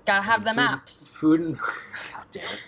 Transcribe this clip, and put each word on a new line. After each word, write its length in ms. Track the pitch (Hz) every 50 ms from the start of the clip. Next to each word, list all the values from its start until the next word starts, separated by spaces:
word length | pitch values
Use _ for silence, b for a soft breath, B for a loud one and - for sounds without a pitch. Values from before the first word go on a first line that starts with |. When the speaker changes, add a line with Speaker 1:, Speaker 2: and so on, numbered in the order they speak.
| -
Speaker 1:
Gotta 180 | - 196 196 196
have 240 | 208 226 233 208
Speaker 2:
And 120 | 226 220 233
Speaker 1:
them 100 | 247 233
Speaker 2:
food, 120 | 127 131 -
Speaker 1:
apps. 240 | - - - - -
Speaker 2:
food 300 | - - 151 156 160 165
and, 180 | 170 160 143 -
<laughs> 540 | - - - - - - - - - - -
God 120 | - - - -
damn 100 | - -
it. 200 | - - - -